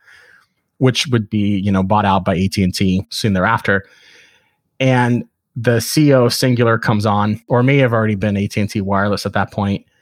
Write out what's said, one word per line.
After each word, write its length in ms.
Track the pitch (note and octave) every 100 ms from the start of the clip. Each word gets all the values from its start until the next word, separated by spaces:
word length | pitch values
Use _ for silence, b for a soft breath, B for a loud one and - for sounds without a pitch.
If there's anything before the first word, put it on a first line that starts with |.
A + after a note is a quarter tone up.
| b b b b b _ _ -
which 300 | B2+ B2 -
would 200 | A#2+ G#2
be, 300 | G#2+ G2+ G2+
you 140 | G2+
know, 100 | F#2+
bought 220 | F#2+ G#2
out 200 | G2+ F#2+
by 100 | F2+
A 120 | F2 F#2+
T 140 | -
and 120 | F#2
T 300 | - G2 F#2 -
soon 220 | - A2+
thereafter. 520 | F#2+ F#2+ A2+ - G2 - b b b b b b b _ -
And 460 | C3 B2+ A#2+ A#2+ - _ _ -
the 240 | A#2 A#2
C 300 | - - D3
E 40 |
O 120 | C3+ A#2+
of 80 |
Singular 440 | - C3 A#2+ A#2 A2+
comes 280 | - G#2+ G#2+
on, 360 | G2+ G#2 A2 -
or 160 | B2
may 140 | B2+ C#3
have 140 | B2+
already 220 | A2+ G#2+
been 220 | G2+ G#2+ G2+
A 100 | G2+
T 140 | -
and 100 | G2+
T 100 | A2
Wireless 460 | G2 G2 G2+ G2 -
at 60 |
that 180 | G2+ F#2+
point. 340 | - G2+ G2 - _